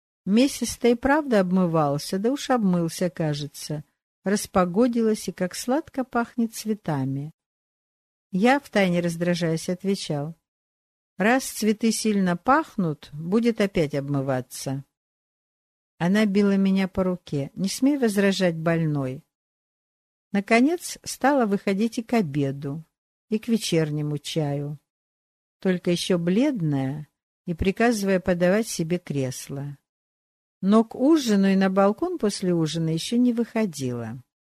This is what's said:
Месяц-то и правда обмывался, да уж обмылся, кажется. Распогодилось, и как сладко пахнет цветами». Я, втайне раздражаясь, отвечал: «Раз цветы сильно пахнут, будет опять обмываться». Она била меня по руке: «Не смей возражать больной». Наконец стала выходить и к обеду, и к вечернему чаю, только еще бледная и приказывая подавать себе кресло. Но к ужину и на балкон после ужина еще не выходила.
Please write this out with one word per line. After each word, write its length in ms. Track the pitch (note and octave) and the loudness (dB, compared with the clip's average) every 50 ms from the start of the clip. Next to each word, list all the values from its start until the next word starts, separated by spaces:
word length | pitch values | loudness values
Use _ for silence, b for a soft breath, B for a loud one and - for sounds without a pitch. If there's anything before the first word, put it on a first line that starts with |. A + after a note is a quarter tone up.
| _ _ _ _ - | _ _ _ _ -4
Месяц-то 600 | F#3 G3 A3+ C4 C#4 - - A#3+ - - - - A#3 | 0 2 4 4 2 0 -4 -6 -8 -4 0 2 2
и 80 | B3 | 2
правда 460 | A#3 - C4+ C#4 D#4 D4+ C#4+ A#3+ G3+ | 2 2 2 2 2 2 2 2 2
обмывался, 760 | F#3 F3+ F#3 F#3+ F#3 E3+ D#3+ D#3+ D3+ C#3+ C#3+ D3+ - - - F#3+ | 2 2 2 2 2 2 2 2 2 2 0 -2 -4 -4 -4 -2
да 140 | G3+ A#3 | -2 -2
уж 180 | C#4 C#4+ - - | -2 -2 -2 0
обмылся, 600 | C4 B3 G#3+ F#3+ F3+ F3 E3+ E3 - - F#3 F3 | 0 2 2 2 2 2 0 -2 -2 -4 -4 -4
кажется. 760 | - - E3 D3+ D3 C#3+ D3 C#3 - - - - D#3 D3+ - _ _ _ _ _ _ _ - | -2 -2 -2 -2 -2 -4 -6 -8 -10 -12 -10 -8 -8 -8 -10 _ _ _ _ _ _ _ -4
Распогодилось, 1040 | F#3+ G3+ G#3 - - - G3 F3+ F3+ E3+ G3+ B3 C4 A#3 A#3+ A3+ A3 A3 G#3+ - - | -2 -2 -2 -2 -2 0 0 0 2 2 2 2 2 2 0 0 0 0 -2 -4 -8
и 60 | F3 | -6
как 200 | - F#3 F3+ - | -6 -6 -6 -6
сладко 520 | - - - B3+ D4+ E4 - - C#4 B3+ | -6 -4 -2 -2 -2 -2 -4 -8 -8 -8
пахнет 500 | - - A#3+ A#3 - - - A#3 A3+ - | -4 -4 -4 -4 -4 -4 -4 -4 -4 -4
цветами». 800 | - - G#3+ A3 G3 - - D#3 C#3 C3 C3+ C3+ C#3 C#3+ D#3 - _ _ _ _ _ _ _ _ _ _ _ _ _ _ _ _ _ _ _ | -6 -6 -6 -6 -4 -4 -4 -4 -2 -2 -4 -4 -6 -8 -10 -14 _ _ _ _ _ _ _ _ _ _ _ _ _ _ _ _ _ _ _
Я, 300 | - F3+ G#3 B3 C4+ C#4+ | -2 2 2 4 4 2
втайне 400 | - - - G#3 G3 F3+ F3 F3 | 0 -2 0 2 2 2 2 0
раздражаясь, 680 | E3+ F3 E3 E3 F3 F3 F3 E3 F3 D#3+ D#3+ D#3+ - - | 0 -2 -2 -2 -2 -2 0 0 0 0 -2 -2 -2 -4
отвечал: 640 | F3+ F3 - F#3+ G3+ F#3+ - - D#3 C#3+ C#3+ D#3 E3 - _ _ _ _ _ _ _ _ _ _ _ _ _ _ _ - | -6 -4 -2 -2 -4 -2 -4 -4 -6 -4 -6 -8 -10 -14 _ _ _ _ _ _ _ _ _ _ _ _ _ _ _ -2
«Раз 260 | F#3 A3 B3 C4+ C4 | 2 2 2 2 0
цветы 480 | - - - A3 G#3 A3 - - A3+ | -4 -6 -2 0 0 0 2 0 0
сильно 460 | G#3+ - - A3 G#3 G3+ F#3+ F3+ F3 F3 | 0 0 0 0 0 2 2 0 0 0
пахнут, 720 | - - C4+ D#4 D#4 - - - F3+ D#3+ D3 - - - | 2 2 2 2 0 -2 -4 -2 -2 -2 -4 -6 -10 -16
будет 480 | - D3 D#3+ E3+ F#3+ A#3+ A#3 A#3+ A3+ - | -14 -12 -4 -2 0 2 2 2 2 0
опять 360 | G#3 G3 - F#3+ D#3+ C#3+ D3 | 0 0 0 0 0 0 -2
обмываться». 920 | C#3+ C#3 C#3+ C#3+ C#3 C3+ C#3 C3 B2+ B2 - - - - C#3+ C3+ C#3 C3+ _ _ _ _ _ _ _ _ _ _ _ _ _ _ _ _ _ _ _ _ _ _ - | -4 -4 -2 -2 -2 -2 0 -2 -2 -4 -6 -12 -10 -8 -8 -8 -8 -8 _ _ _ _ _ _ _ _ _ _ _ _ _ _ _ _ _ _ _ _ _ _ -4
Она 280 | E3 F3 F#3+ G#3 A3 | 0 2 2 2 2
била 300 | G#3 F#3+ G#3 G3+ G3 G3 | 2 2 2 4 4 4
меня 320 | G3 G3 F#3+ F#3+ F#3+ F#3+ F#3 | 4 2 2 2 2 0 0
по 160 | - G3 F#3 | -2 -2 -2
руке: 480 | F#3 F3+ F3 _ - - C#3+ C#3 - - | -2 -2 -4 _ -6 -4 -4 -4 -6 -6
«Не 140 | - F3 F#3+ | -6 -6 -6
смей 300 | - - B3+ C4+ D4 C#4 | -2 0 2 2 2 2
возражать 580 | B3+ A3+ G3 G#3 G3 G3 F#3+ F3 F#3+ F3+ E3+ | 0 0 2 2 2 2 2 2 0 0 0
больной». 720 | D#3+ D#3+ E3+ E3+ E3 E3 D#3 D3 C#3+ C3+ C3 C3 D3+ - _ _ _ _ _ _ _ _ _ _ _ _ _ _ _ _ _ _ _ _ _ | 0 0 0 0 2 0 0 0 -2 -2 -4 -6 -10 -14 _ _ _ _ _ _ _ _ _ _ _ _ _ _ _ _ _ _ _ _ _
Наконец 680 | - G3+ G3 - A3+ A#3 B3+ D4 F4 F4 - - - - - | -4 -2 0 2 4 4 4 4 2 -2 -6 -10 -14 -14 -14
стала 420 | - - - - C4+ D4 C4+ A#3 | -14 -6 -2 0 2 2 2 2
выходить 540 | G#3 G3 G3+ - G#3 G3 F#3+ A3 A#3 - - | 2 0 -2 -2 -2 -2 0 -2 -2 -2 -6
и 20 | |
к 120 | A3+ - B3 | -4 0 0
обеду, 720 | A3+ G3+ D3 C3+ D3+ C#3 C3+ C3+ C#3 D3 C#3 C#3 E3 D#3 _ _ _ _ _ _ _ _ - | 0 0 0 -2 -2 -2 -2 -4 -6 -8 -8 -10 -10 -12 _ _ _ _ _ _ _ _ -6
и 80 | G#3+ G#3+ | -6 -4
к 100 | - - | -2 0
вечернему 720 | A3+ A3 - - F3+ D#3+ D#3+ D3+ D3 D3+ D3+ D3 D3 C#3+ | -2 -2 0 0 0 0 0 0 -2 -4 -4 -4 -4 -6
чаю, 600 | - - - E3 D3+ C#3+ C#3+ C#3+ C#3+ C#3+ D3+ C#3+ _ _ _ _ _ _ _ _ _ _ _ _ _ _ _ _ | -8 -6 -4 -2 -2 -2 -2 -4 -6 -8 -10 -12 _ _ _ _ _ _ _ _ _ _ _ _ _ _ _ _
только 320 | - G3 F#3 F3 - F3+ | -2 -2 -2 0 0 0
еще 260 | F3 F3 - - F#3+ F3 | 0 0 0 0 0 0
бледная 880 | E3+ F3 F#3 A3 C4+ D4+ C4+ G#3+ E3 D3+ C#3+ C3+ C3+ C3 C#3+ D3+ D3 - _ _ _ _ _ _ _ | 0 2 2 2 2 2 0 0 0 0 0 0 -2 -4 -4 -8 -10 -14 _ _ _ _ _ _ _
и 80 | - F3 | -8 -6
приказывая 640 | - - G3 F#3+ - A3+ A#3+ A#3+ G#3 G3 F#3+ F#3+ F3+ | -2 -2 -2 0 2 2 2 2 0 0 0 0 0
подавать 480 | F3+ F#3+ F3+ F3 F3+ F3+ F#3+ G#3+ A3+ - | 0 0 0 2 2 2 2 2 0 -2
себе 300 | - - E3+ D#3+ F3+ F3 | -4 -6 -4 -2 -4 -4
кресло. 800 | - - D3 C#3 C3 B2+ C3 - - - C#3 C#3 C#3 C#3+ C#3+ - _ _ _ _ _ _ _ _ _ _ _ _ _ _ _ _ | -4 -4 -4 -4 -4 -4 -6 -8 -12 -12 -10 -10 -10 -10 -12 -14 _ _ _ _ _ _ _ _ _ _ _ _ _ _ _ _
Но 240 | - F#3+ G#3 A3 A3+ | 2 4 6 6 4
к 100 | A3 - | 2 0
ужину 540 | - B3 C#4+ E4 D#4 C4 A#3 G#3 G3 G3 G3 | 2 4 4 4 4 4 4 4 4 4 4
и 60 | F#3+ | 4
на 140 | F#3+ F#3+ F#3+ | 4 2 2
балкон 480 | F#3+ G3 G3 G3+ G#3 - E4 F4+ F4+ D#4+ | 4 4 4 4 2 0 -2 -4 -2 -2
после 340 | - G#3 - - - F3+ | -2 -2 -2 -2 0 0
ужина 380 | F3 E3+ D#3+ D3+ D3+ E3 E3 D#3+ | 2 2 0 0 -2 -2 -2 0
еще 280 | D#3+ D#3+ - - A#3 A#3+ | -2 -2 -2 0 2 2
не 140 | B3 B3 | 2 2
выходила. 920 | A#3 A#3 A#3 - - A3+ A3 G3 D3 C#3+ C3+ B2 B2 A#2+ A#2 A2 A#2 C3 - _ _ _ _ _ _ | 2 0 -2 -2 -2 -2 -2 -2 -2 -4 -6 -4 -4 -6 -6 -8 -10 -12 -14 _ _ _ _ _ _